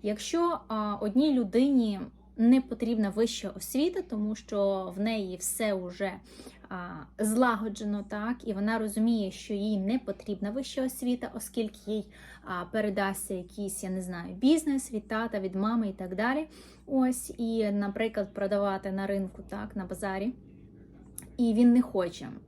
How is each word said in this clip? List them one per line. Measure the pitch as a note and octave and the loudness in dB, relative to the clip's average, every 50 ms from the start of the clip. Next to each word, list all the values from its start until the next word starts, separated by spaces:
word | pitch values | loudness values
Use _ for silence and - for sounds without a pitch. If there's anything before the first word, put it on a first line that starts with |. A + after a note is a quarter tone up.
| - | -2
Якщо, | G#3 G#3 G#3 - - - E4 E4+ F4 E4+ - - | -2 -2 -2 -4 -2 0 2 2 2 0 -2 -4
а, | - A3 G#3+ G#3+ G#3 G#3 | -4 -4 -2 -2 -2 -2
одній | G3+ G#3+ G#3 G3 B3+ D4 D#4 C#4 | -2 -2 2 4 4 4 6 4
людині | B3+ A#3 F#3+ F#3 A#3 C4 C#4+ C#4 B3+ A#3 G#3+ G3+ F#3 F3 - - - - - - | 2 2 2 4 4 4 6 6 4 4 2 -2 -4 -8 -12 -14 -20 -20 -20 -2
не | - A3+ A#3 B3+ C4+ | 4 8 8 8 8
потрібна | B3+ - A#3+ A3 A#3+ A3+ A#3 A3 G#3+ G3 | 6 0 -4 -4 -2 0 2 2 0 0
вища | F#3 G#3 A#3 A3+ - - - G3 - | 2 2 2 2 0 -4 -8 -8 -8
освіта, | F#3+ - - - B3+ D4 F4+ F4+ F#4+ | -8 -10 -4 0 0 0 2 0 -2
тому | F#4 - A#3+ G#3+ G#3 G#3+ A3 | -6 -4 -4 -2 -2 -2 -4
що | - - - A3 G3+ G3+ G3 G3 F#3+ F#3 F#3 F3 | -6 -8 -4 0 2 2 2 2 0 -2 -6 -4
в | F#3+ | -2
неї | G#3 A3+ A3+ A3 G3 F#3 F3+ | 0 0 0 0 -2 -4 -6
все | F3+ - - - - A#3 G#3+ G3+ | -6 -6 -6 -2 0 0 0 0
вже, | F#3+ F3+ F3+ F3+ - G3 F#3+ F#3 - - - - - - - - - - - | -2 -4 -6 -6 -4 -4 -4 -4 -8 -14 -20 -20 -20 -20 -20 -20 -20 -14 -10
а, | - F3+ F3 F3+ F3+ D#3 - - - - | -10 -8 -8 -8 -10 -12 -14 -16 -4 -2
злагоджено, | G#3+ G#3+ A3 A#3+ B3+ B3 A3+ G3+ A3 A3 G3+ - A3 G#3 G#3 G#3 G3+ - | 0 0 4 4 4 4 4 2 -2 -6 -6 -6 -4 -4 -4 -4 -4 -6
так, | G#3+ G#3 G#3 A3+ B3 B3 - | -6 -6 -4 -4 -4 -4 -4
і | A#3 G3+ | -6 -4
вона | F#3+ G3+ G#3+ A3+ A3+ | -2 0 0 0 0
розуміє, | A3 G#3+ G3+ A3 G#3+ A#3 A#3 A3 G3+ F#3+ | -2 -2 0 2 2 2 2 2 0 -4
що | F3+ - - - G#3+ | -6 -10 -8 -6 -4
їй | G3+ G3+ G#3+ G#3+ G3 | -4 -2 -2 -2 0
не | F#3+ G3 A#3+ C4 | 0 0 -2 -2
потрібна | - - G3 - - - G3+ F#3+ G3+ G3+ | -2 -4 -8 -8 -6 -8 -6 -4 -4 -4
вища | A3 C4+ C4 - - C#4 C4 | -4 -6 -6 -6 -4 -4 -4
освіта, | B3+ B3+ - C4 B3 B3 B3 B3 - - | -4 -4 -4 -2 -2 -2 -2 -2 -8 -8
оскільки | A3+ - - - A#3+ A3+ G#3+ - - - G3+ | -10 -12 -6 -4 -4 -4 -4 -6 -10 -8 -4
їй, | G#3+ G#3+ G3+ - - - - - - - - | -4 -4 -4 -6 -14 -20 -20 -20 -20 -18 -10
а, | - F#3 F3+ F3 | -8 -6 -6 -6
передасться | F3+ - A3 G#3 G#3 F#3+ G#3 G3 G3 G3 F#3+ - - G3+ | -4 -2 0 0 0 0 0 0 0 -2 -4 -6 -6 -6
якийсь, | F3+ F3 F3+ - - G3+ G3 G3 - - | -8 -8 -10 -8 -8 -6 -6 -6 -6 -6
я | F#3+ | -4
не | F#3 F#3 | -4 -4
знаю, | F3+ F3+ F3+ F3 E3+ F3+ F3+ | -4 -6 -8 -8 -8 -10 -6
бізнес | F#3 A3+ C4+ D#4+ D#4+ D#4 D4+ C#4 C4+ C4 - | 4 6 6 6 6 6 2 0 0 -2 -2
від | B3 G#3+ - | -6 -6 -4
тата, | - A3 A3 A3+ A3+ A3+ G#3 | -2 -2 -2 -2 0 -2 -2
від | F#3+ F#3+ F#3 | -4 -2 -2
мами | F#3+ G3+ G#3+ A#3 A#3 A3 G3+ | 0 0 2 2 2 0 0
і | F#3+ | -4
так | - F#3 F3+ F#3+ | -6 -8 -6 -2
далі. | F#3 A3 A#3+ C4+ D4+ D#4+ D#4 - - - - - - - | 0 0 0 0 0 -2 -6 -10 -20 -20 -20 -20 -20 -8
Ось, | - C#4 C4 B3+ B3+ B3+ - - - - | 0 2 4 4 4 2 -2 -4 -10 -6
і, | - A#3+ A3+ A3+ A3+ G#3+ G#3 | -4 -2 -2 0 2 2 2
наприклад, | G3+ G3+ G3+ G3+ G3 - A3+ A3+ A3 G#3+ G3 G3 - | 2 0 0 -2 0 0 -2 0 0 -2 -4 -4 -4
продавати | - G3+ G3 G#3 G3+ G3+ G3+ F#3+ F#3+ - G3 | -4 -2 0 2 2 2 2 0 -2 -4 -4
на | F#3+ G3 G3 | -4 -2 -2
ринку, | G3 G3+ G3 G3 F#3 - - F#3+ - | 0 0 0 -2 -4 -6 -12 -12 -10
так, | - G3+ G#3+ G#3 - | -8 -8 -8 -6 -6
на | G#3 F#3 | -8 -6
базарі, | F#3 F#3+ F3+ G#3 G3 F#3+ F#3+ G3 A#3+ - - - - - - - - - - - - - - - - - - - - - | -6 -6 -6 -4 -4 -4 -2 -2 -4 -4 -6 -16 -20 -20 -20 -20 -20 -20 -20 -20 -20 -20 -20 -20 -18 -18 -18 -18 -16 0
і | - A#3+ A#3 G#3+ | 2 4 4 6
він | A3 B3 A#3+ A#3+ | 8 8 10 10
не | B3+ | 8
хоче | B3 - - G3 F3+ F3 E3+ - C#3+ A#2+ A#2 G#2+ - | 6 4 2 0 0 0 -2 -8 -12 -12 -12 -14 -16